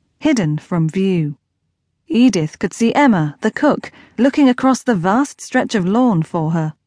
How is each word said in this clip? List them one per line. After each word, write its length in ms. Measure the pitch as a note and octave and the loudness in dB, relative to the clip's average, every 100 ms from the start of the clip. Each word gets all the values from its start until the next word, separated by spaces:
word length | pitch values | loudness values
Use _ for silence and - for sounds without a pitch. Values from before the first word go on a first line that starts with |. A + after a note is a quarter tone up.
| _ _ | _ _
hidden 400 | D4+ C4 D#3+ D3+ | -2 0 0 -4
from 320 | - F3+ D#3+ | -4 -2 -2
view. 480 | F#3+ F#3+ F3+ D3+ D3 _ _ _ _ _ _ - | -2 -2 0 -2 -6 _ _ _ _ _ _ -4
Edith 500 | A#3 B3+ F#3+ D#3 - | 2 2 2 -2 -4
could 160 | F#3 | -6
see 220 | - A#3 - | -2 -2 2
Emma, 420 | C#4+ G3 D3+ - | 2 2 0 -4
the 100 | A3 | -6
cook, 400 | - D4 - - - - - | -2 -2 -2 -6 -20 -14 -2
looking 320 | C4 C#4+ C4+ | 0 2 2
across 320 | B3 C4 B3 | 2 0 0
the 140 | - G#3 | 0 -2
vast 440 | F3 A3 C#4+ - | 0 0 -2 -6
stretch 360 | - B3+ C4 A3 | -6 -4 -2 -2
of 100 | F3 | 0
lawn 380 | A3 B3+ F3+ | 0 2 0
for 280 | D#3+ F3 D#3 | -2 -4 -2
her. 220 | E3 D#3 - | -2 -4 -8